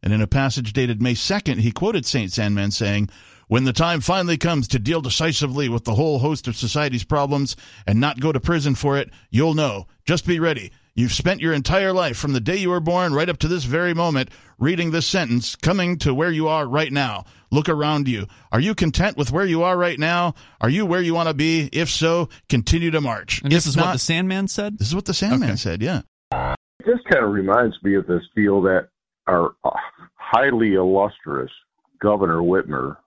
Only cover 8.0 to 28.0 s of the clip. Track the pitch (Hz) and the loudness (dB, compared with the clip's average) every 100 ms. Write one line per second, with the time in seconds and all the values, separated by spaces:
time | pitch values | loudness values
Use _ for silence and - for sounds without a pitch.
8 | 143 135 147 139 165 170 147 127 143 139 | 2 0 -2 0 0 0 0 0 0 0
9 | 131 - _ 110 160 156 147 101 92 _ | -4 -10 _ 0 2 2 0 -2 -12 _
10 | - 180 - 170 165 135 95 - _ - | -2 -2 0 0 0 -2 -8 -20 _ -2
11 | 120 - 175 196 165 156 - 190 190 185 | 0 0 0 0 0 0 2 2 2 0
12 | 165 120 147 135 110 190 185 180 160 175 | 0 -2 -2 -2 0 -2 0 0 0 0
13 | 180 143 175 160 156 180 127 151 180 165 | 2 2 0 0 -2 -2 -2 0 0 0
14 | 170 143 131 - - _ 135 175 170 160 | 0 0 -2 -8 -20 _ -2 0 0 -2
15 | - 190 143 120 117 - - 196 175 175 | 0 -2 0 -2 -2 -2 0 0 0 -2
16 | 151 131 170 160 156 156 139 139 156 139 | -2 0 0 0 0 0 0 -2 -2 -2
17 | 131 101 - - _ 143 151 156 151 151 | -2 -4 -12 -20 _ 0 2 0 0 0
18 | 139 110 95 - _ 113 170 220 170 - | 0 -2 -6 -14 _ 0 0 0 0 2
19 | 196 - 135 147 196 165 175 180 175 139 | 0 0 -2 0 0 2 2 2 0 0
20 | 156 175 175 - - _ 113 165 202 175 | 0 0 0 -4 -16 _ 0 2 2 0
21 | 175 165 165 147 160 160 147 143 165 - | 0 0 0 0 0 0 0 -2 -2 0
22 | 160 170 160 - _ 131 - 170 170 156 | 2 2 -2 -8 _ 0 2 2 2 0
23 | 139 107 90 - 143 160 165 139 170 151 | -2 -4 -6 -6 2 2 2 0 0 0
24 | - 165 185 190 196 - 208 208 107 175 | 0 0 0 -2 -4 -4 -6 -4 -2 -2
25 | 202 185 196 254 165 104 101 85 120 175 | -4 -2 0 2 0 -2 -4 -4 -2 -4
26 | - _ _ - - 67 _ _ - 240 | -6 _ _ -6 -4 -6 _ _ -2 -2
27 | - 165 110 101 95 107 117 - 98 98 | 2 2 2 0 2 2 2 -2 0 0